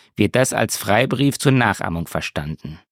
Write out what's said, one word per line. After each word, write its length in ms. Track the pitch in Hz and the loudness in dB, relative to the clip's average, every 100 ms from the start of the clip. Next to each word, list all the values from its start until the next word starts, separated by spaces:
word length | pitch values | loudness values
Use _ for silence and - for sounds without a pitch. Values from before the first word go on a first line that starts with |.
| _ - | _ 0
wird 180 | 101 | 2
das 200 | 120 131 | 2 0
als 240 | - 110 - | 0 -2 -2
Freibrief 600 | 95 104 135 123 143 - | 0 2 2 2 0 2
zur 140 | 143 | 2
Nachahmung 560 | 131 117 95 95 85 82 | 4 2 0 -4 -4 -6
verstanden. 680 | 80 - - 73 78 71 78 _ | -8 -6 -6 -6 -8 -12 -14 _